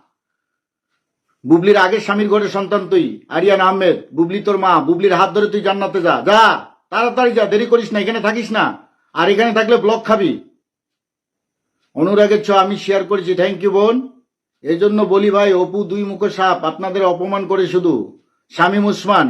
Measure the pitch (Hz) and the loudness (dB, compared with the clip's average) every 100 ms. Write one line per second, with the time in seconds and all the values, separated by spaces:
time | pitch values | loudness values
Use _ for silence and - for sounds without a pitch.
0 | _ _ _ _ _ _ _ _ _ _ | _ _ _ _ _ _ _ _ _ _
1 | _ _ _ _ 127 165 190 208 185 208 | _ _ _ _ 2 2 4 4 4 0
2 | 202 202 208 208 202 196 190 202 180 185 | -2 -2 0 0 0 -4 -2 -2 0 0
3 | 135 107 - 151 190 196 185 196 185 131 | 0 -6 -8 -2 2 2 2 2 0 0
4 | - 135 170 196 208 196 190 165 139 170 | -4 -4 -2 -2 -2 0 2 2 2 0
5 | 196 175 190 185 208 202 190 196 196 190 | 2 2 0 0 -2 -2 -2 -2 -4 -2
6 | 170 131 135 214 214 151 - _ _ 202 | 0 0 4 6 6 2 -6 _ _ -4
7 | 240 247 247 220 202 208 240 233 196 208 | -2 0 0 2 2 0 2 0 0 -4
8 | 190 226 202 220 214 214 143 - - _ | -4 -2 -2 -4 -4 -2 -2 -4 -16 _
9 | _ 147 175 196 233 220 220 233 208 226 | _ -2 0 2 0 0 2 2 2 -2
10 | - 214 175 113 - _ _ _ _ _ | 0 0 0 -4 -10 _ _ _ _ _
11 | _ _ _ _ _ _ _ _ _ - | _ _ _ _ _ _ _ _ _ -4
12 | 175 202 208 208 208 190 190 202 - 196 | 0 2 4 2 2 2 2 -2 -2 -2
13 | 180 202 175 175 190 180 196 190 208 247 | -2 -4 -2 0 -2 -2 -2 2 2 0
14 | 262 - _ _ _ _ 143 170 208 208 | -4 -14 _ _ _ _ -6 0 0 2
15 | 190 196 208 196 202 180 180 196 180 202 | 0 2 2 2 2 2 0 -4 -6 -6
16 | 202 190 202 180 190 170 156 - 190 190 | -8 -4 -6 -2 -2 -2 -4 -6 -6 -2
17 | 185 175 190 196 180 190 180 180 175 127 | -2 -2 -4 -4 -2 -2 -2 0 0 -2
18 | - - _ _ _ - 180 202 202 190 | -4 -14 _ _ _ -2 0 2 0 -2
19 | 185 196 247 | 0 2 0